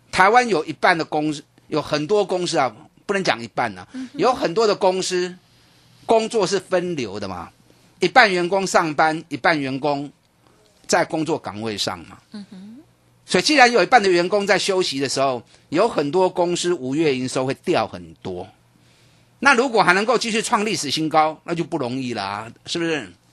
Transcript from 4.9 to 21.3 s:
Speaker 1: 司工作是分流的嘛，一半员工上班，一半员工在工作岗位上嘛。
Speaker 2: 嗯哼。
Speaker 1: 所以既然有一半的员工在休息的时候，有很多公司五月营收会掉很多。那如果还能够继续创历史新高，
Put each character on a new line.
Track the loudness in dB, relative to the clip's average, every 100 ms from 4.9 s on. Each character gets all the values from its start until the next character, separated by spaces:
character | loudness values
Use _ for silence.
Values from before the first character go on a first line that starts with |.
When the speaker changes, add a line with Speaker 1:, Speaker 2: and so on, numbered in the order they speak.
| 0
Speaker 1:
司 | -2 -4 -4 -8 _ _ _ _ _ _ 0
工 | 0 2
作 | 0 0
是 | -2
分 | -2 -2 -2 -4
流 | -6 -8
的 | -8
嘛， | -10 -14 _ _ _ _ _
一 | 2
半 | 4 4
员 | 4 0
工 | 0 2
上 | 2 2
班， | 2 0 0 -6
一 | -2
半 | 0 0
员 | -2 -4
工 | -2 -2 -6 -14 _ _ _ _ _ _ -2
在 | 0 0
工 | -2 -2
作 | -4
岗 | -6 -8
位 | -6 -4
上 | -6 -8
嘛。 | -12 -20 _
Speaker 2:
嗯 | -18 -18
哼。 | -18 -20 -20 -20 _ _ _ -2
Speaker 1:
所 | 0
以 |
既 | 2 6
然 | 6
有 | 6
一 | 4
半 | 4
的 | 6
员 | 2 2
工 | 0 2
在 | 0
休 | 0 -2
息 | -2 -2
的 | -2
时 | 0
候， | 0 -2 -8 _ -4
有 | 0 0
很 | 0 0
多 | 2 2
公 | 2 0 0
司 | 0
五 | -2 -2
月 | 0 2 0
营 | -2
收 | -2 -2
会 | -2
掉 | 0 0 0
很 | -6 -16 -14
多。 | -10 -10 -12 _ _ _ _ _ _ _ _ _
那 | 2
如 | 2 2
果 | 2
还 | 4
能 | 4 2
够 | 0
继 | 0
续 | -2
创 | 0 -2 -2
历 | -4
史 | -4
新 | -2 0
高， | 2 2